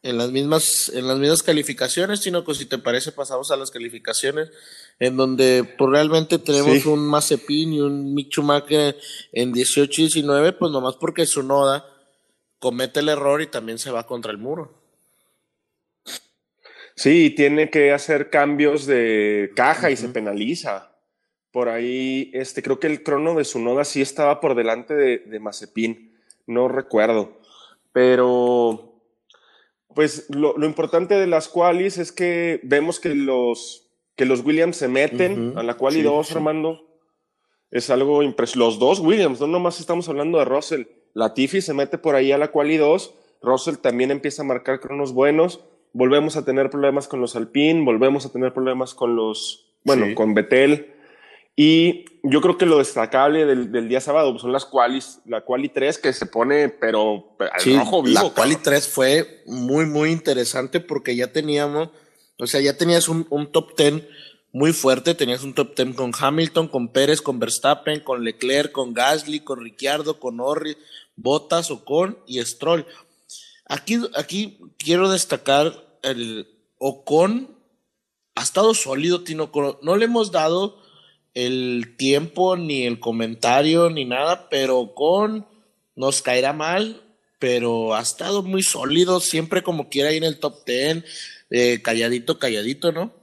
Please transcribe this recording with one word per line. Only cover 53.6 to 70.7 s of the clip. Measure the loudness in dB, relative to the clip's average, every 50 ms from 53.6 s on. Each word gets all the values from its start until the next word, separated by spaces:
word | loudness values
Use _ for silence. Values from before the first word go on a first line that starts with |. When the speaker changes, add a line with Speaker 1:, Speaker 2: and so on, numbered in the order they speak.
| 0 -2
Speaker 2:
del | -4 -4 -2
día | 0 -2 -2
sábado, | -2 0 2 2 2 2
pues, | 0 -2
son | -4 -4
las | -4 -4 -4
qualis, | -2 2 2 2 2 0 -4 -8 -10 -20 -20 _
la | -8 -8 -8
quali | -4 -4 -4 -2 -2 -4
tres | -2 -2 -2 -2 -2
que | 0 -2 -2
se | -2 -2 -8
pone, | -6 -2 -2 0 2 2 2 2
pero, | 0 -2 -2 -2 0 2 2 2 0 -2 -4 -8 -18 _ _
al | -6 -4 -2 0
Speaker 1:
Sí, | 2 4 4
Speaker 2:
rojo | 4 4 2 0 2 2
Speaker 1:
la | 4 4 4
Speaker 2:
vivo, | 4 2 2
Speaker 1:
quali | 0 2 2 2
Speaker 2:
cabrón. | 0 2 2 2
Speaker 1:
tres | 2 0 -2
fue | -2 0 2 4 4 2 0 -2 -10 -20 _
muy, | -12 -8 -6 -2 0 2 2 2
muy | 0 0 0 0 0
interesante | 0 -2 -2 -2 0 0 -2 -2 -4 -6 -6 -4 -4 -6
porque | -4 -4 -8 -6 -4 -4 -2
ya | -2 -4 -2
teníamos, | -2 -4 -2 0 -2 0 -2 -2 -2 -4 -6 -6 _ -20 _ _ _ _ _ _ _
o | _ -8
sea, | -2 -2 0
ya | 0 0 0
tenías | 0 0 2 4 2 2
un, | 2 -2 -4 -2 -4
un | -4 -4 -4 0 -2
top | -2 -2 -2 0
ten | 4 4 4 4 0 -8 -12 -20 -20 -20 -20 -20 _ _ _
muy | -4 0 2 2 2
fuerte, | 2 2 2 2 2 2 -2 0
tenías | 0 -2 -4 -4 -6 -8
un | -6 -4
top | -4 -4 -2 -2
ten | -4 -4 -2 -2
con | -6 -6 -6 -4 -2
Hamilton, | -2 0 0 0 -2 0 0 -2 -2
con | 0 -2 -4 -4 -2
Pérez, | _ 2 2 2 2 0
con | 0 -6 -4 -4
Verstappen, | -4 -4 -4 -2 2 0 0 2 0 -6 -6 -6
con | -4 -6 -6 -4 -4
Leclerc, | -6 -6 _ -2 0 0 0 0 -2 -4
con | -6 -6 -4 -2
Gasly, | 0 2 2 2 0 -2 -6 -8 -8
con | -8 -8 -10 -10
Ricciardo, | -10 -18 _ -6 -4 -4 -2 -2 -4 -6 -6 _
con | -8 -10 -8
Norris, | -4 -4 -4 -4 -4 -6 -8